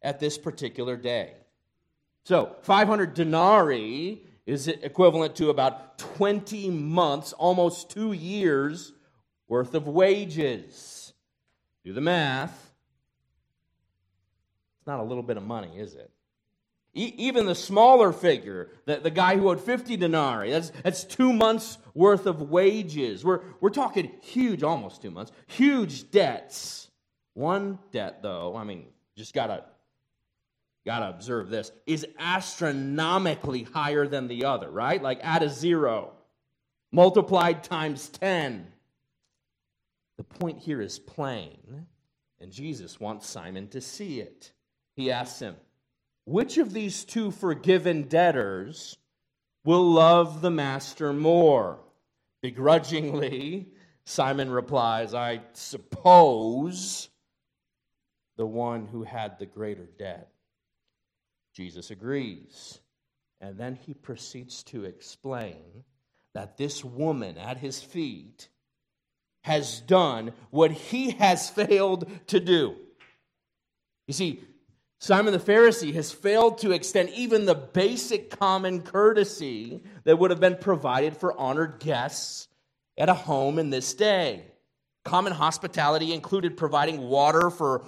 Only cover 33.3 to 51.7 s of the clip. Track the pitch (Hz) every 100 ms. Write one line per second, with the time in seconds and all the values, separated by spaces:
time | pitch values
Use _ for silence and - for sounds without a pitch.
33.3 | 143 147 127 117 160 147 147 143 139 123
34.3 | 120 135 123 69 90 131 190 135 131 165
35.3 | 165 147 127 170 165 135 110 87 - _
36.3 | _ _ _ _ _ - 175 185 190 -
37.3 | 185 170 165 - 165 156 139 - - 190
38.3 | 180 139 104 87 _ _ _ _ _ _
39.3 | _ _ _ _ _ _ _ _ - -
40.3 | - 170 - 165 139 98 - - - 139
41.3 | 113 90 - - 139 170 _ _ _ _
42.3 | _ 92 101 156 123 85 - 107 107 -
43.3 | - 85 95 104 135 - - 202 123 -
44.3 | _ - _ _ _ _ - 131 123 127
45.3 | - 110 80 _ _ _ _ _ _ -
46.3 | 180 254 320 226 214 202 - - 226 208
47.3 | - 185 147 175 185 170 160 135 160 175
48.3 | 135 101 95 110 160 - - _ _ _
49.3 | _ _ _ 151 175 175 165 165 170 160
50.3 | 156 175 160 139 135 - - 147 143 156
51.3 | 170 160 131 92